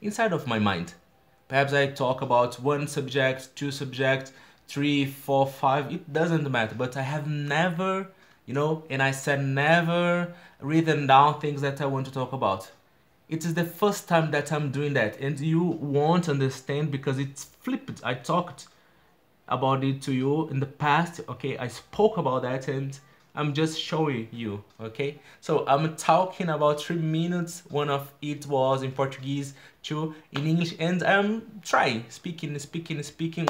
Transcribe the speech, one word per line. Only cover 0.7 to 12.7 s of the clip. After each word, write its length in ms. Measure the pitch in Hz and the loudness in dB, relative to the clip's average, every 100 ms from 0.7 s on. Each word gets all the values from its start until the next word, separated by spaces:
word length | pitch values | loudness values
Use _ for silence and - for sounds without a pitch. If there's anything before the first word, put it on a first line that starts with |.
| 87 85 - _ _ _ _ - | 0 -4 -12 _ _ _ _ -2
Perhaps 240 | 135 135 | 0 2
I 160 | 143 139 | 4 2
talk 340 | 139 127 131 | 0 -2 0
about 380 | 131 120 123 - | 2 4 4 0
one 260 | 131 143 147 | -2 -2 -2
subject, 680 | 147 131 135 131 131 - - | -4 -4 0 0 0 -8 -8
two 160 | 143 | -6
subjects, 600 | 139 135 123 135 135 - - - _ - | -6 -6 0 2 2 -2 -18 -20 _ -10
three, 360 | 143 147 143 | -2 0 2
four, 400 | 135 135 - 135 | 0 -4 0 2
five, 480 | 139 - 139 139 - | 2 2 2 2 0
it 200 | 175 - | -6 -4
doesn't 360 | 147 170 160 143 | 0 2 0 0
matter, 280 | 123 110 107 | 0 0 -2
but 200 | 127 139 | -6 -4
I 60 | |
have 240 | 135 151 143 | -4 -4 -4
never, 800 | 147 143 147 180 170 190 190 190 - - _ - | -4 -2 2 2 0 -2 -2 -6 -14 -20 _ -6
you 80 | |
know, 300 | 135 151 160 - | 0 0 0 -4
and 140 | 135 | 0
I 80 | 135 | 0
said 340 | 135 - 139 | 0 0 0
never 880 | 135 139 147 170 165 170 175 175 175 - - - | 0 2 4 4 4 2 2 0 -2 -8 -20 -10
written 480 | 135 160 160 147 139 | 0 2 4 2 6
down 320 | 135 147 147 | 8 8 4
things 220 | 151 139 | -2 -2
that 180 | 139 135 | -2 -2
I 60 | 143 | -2
want 200 | 135 131 | -2 -4
to 60 | |
talk 200 | 135 127 | -4 -4
about. 380 | 123 110 98 - | 0 0 0 -4